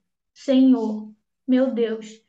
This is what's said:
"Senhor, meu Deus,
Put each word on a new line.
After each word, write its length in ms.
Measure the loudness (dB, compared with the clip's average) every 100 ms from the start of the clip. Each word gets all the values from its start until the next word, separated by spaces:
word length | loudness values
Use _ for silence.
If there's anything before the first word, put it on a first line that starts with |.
| _ _ _
"Senhor, 760 | _ -2 2 4 2 0 -8 -12 -20 _ _ -2
meu 240 | 0 0
Deus, 480 | -2 -4 -6 -14 -20